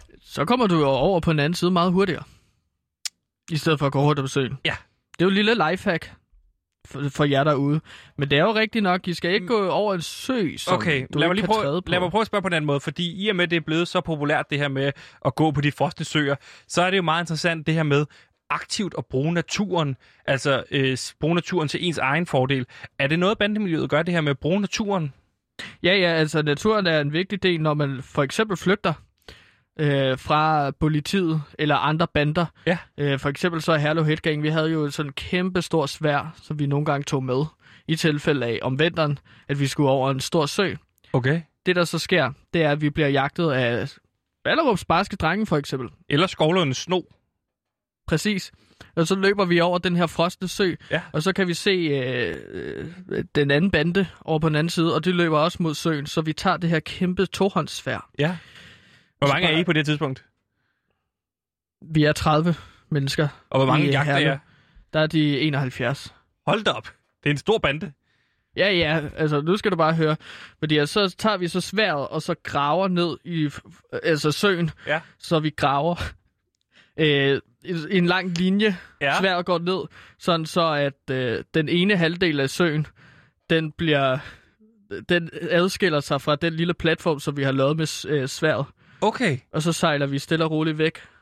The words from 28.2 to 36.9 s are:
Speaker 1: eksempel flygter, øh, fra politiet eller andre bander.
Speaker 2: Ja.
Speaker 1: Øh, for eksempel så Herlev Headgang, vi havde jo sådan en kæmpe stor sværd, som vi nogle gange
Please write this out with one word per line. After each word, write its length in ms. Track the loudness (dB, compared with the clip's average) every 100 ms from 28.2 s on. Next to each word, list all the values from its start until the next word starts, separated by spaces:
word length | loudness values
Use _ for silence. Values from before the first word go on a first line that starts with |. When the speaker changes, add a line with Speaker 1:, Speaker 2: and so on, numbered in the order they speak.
Speaker 1:
eksempel 340 | -2 0 -2 0
flygter, 360 | 0 0 0 -4 -8 _ -20 -20 _ _ _ -2
øh, 380 | 0 2 2 -2
fra 520 | 0 2 4 2 0
politiet 720 | 0 0 0 0 0 0 0 -4 -4
eller 180 | 0 2
andre 300 | 2 0 0
bander. 320 | 0 0 0 -2 _ -4
Speaker 2:
Ja. 120 | -4 -4 -4
Speaker 1:
Øh, 200 | -2 -2
for 100 | -4
eksempel 340 | -2 -2 -2
så 140 | 0 2
Herlev 280 | 2 2 0
Headgang, 360 | 0 -2 -2
vi 60 | 0
havde 220 | 0 0
jo 200 | 0 -2
sådan 180 | -4 -6
en 40 |
kæmpe 500 | -6 -4 -2 -2 -2
stor 240 | -2 -2 -2
sværd, 420 | -2 0 0 -4 -14
som 160 | -10 -4
vi 80 | 0
nogle 200 | 0
gange 180 | 0